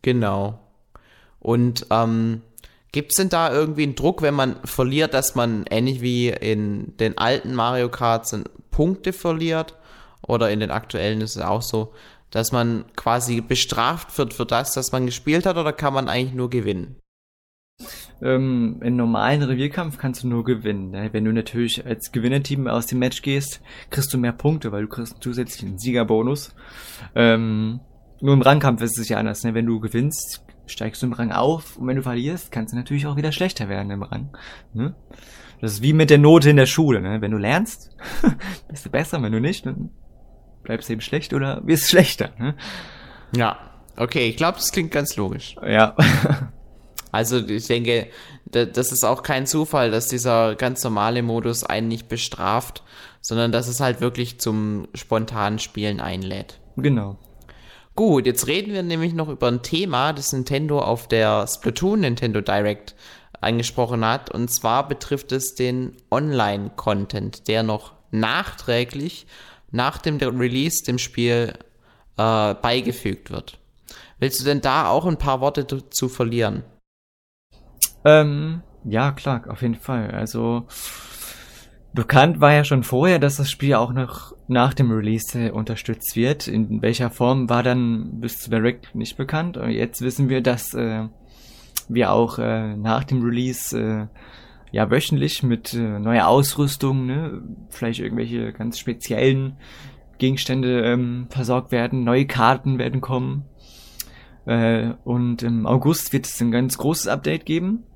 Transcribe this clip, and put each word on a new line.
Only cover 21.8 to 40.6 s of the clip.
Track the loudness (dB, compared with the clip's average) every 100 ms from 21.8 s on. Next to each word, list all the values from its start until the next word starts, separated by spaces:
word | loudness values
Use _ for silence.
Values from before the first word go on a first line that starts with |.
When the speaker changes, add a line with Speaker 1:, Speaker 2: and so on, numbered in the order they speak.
Speaker 2:
als | -4 -8 -4
Gewinnerteam | -2 0 0 0 -2 0
aus | -2 -2
dem | 0
Match | -2 -2
gehst, | -4 -2 -4 -10 -16 -20 -8
kriegst | -4 -2
du | 0
mehr | -2
Punkte, | 0 0 0 -4
weil | -6
du | -6
kriegst | -8 -10
einen | -8
zusätzlichen | -8 -6 -6 -6 -10 -6
Siegerbonus. | -2 0 2 2 2 -2 -6 -18 -20 -20 -18 -18 -8
Ähm, | 4 6 6 2 0 -2 -4 -12 -20 -20 -2
nur | 4
im | 6
Rangkampf | 8 6 4 2
ist | 0 -2
es | -2
ja | 0
anders, | -2 -2
ne? | -2
Wenn | 0 0
du | 0
gewinnst, | 0 0 0 -2 -10 -12 -16 -20 -18
steigst | -8 -8 -4
du | -4
im |
Rang | -2 -2
auf | 2 2 0 -4 -8
und | -4
wenn | -2
du |
verlierst, | -2 -2 -2 -6 -8
kannst | -8 -6
du | -6
natürlich | -4 -2 -2
auch | -2
wieder | -2
schlechter | 0 -2 -2 -6
werden | -4 -6
im | -6
Rang, | -6 -8 -10 -14 -20 -20 -12
ne? | -6 -6 -6 -20 -20 -20 -20 -20 -8
Das | -6
ist | 0
wie | 4
mit | 6 8
der | 10
Note | 12 10 10
in | 8
der | 8
Schule, | 6 4 4
ne? | 2 -2
Wenn | -2
du | 0
lernst, | 0 0 -2 -8 -18 -18 -8 2 2
<laughs> | 2 -6 -12 -12
bist | -12 -4
du |
besser, | -2 -2 -2
wenn | 0
du | 0
nicht, | 0 -2 -6
dann | -8 -10 -12 -20 -20 -20 -20 -20 -20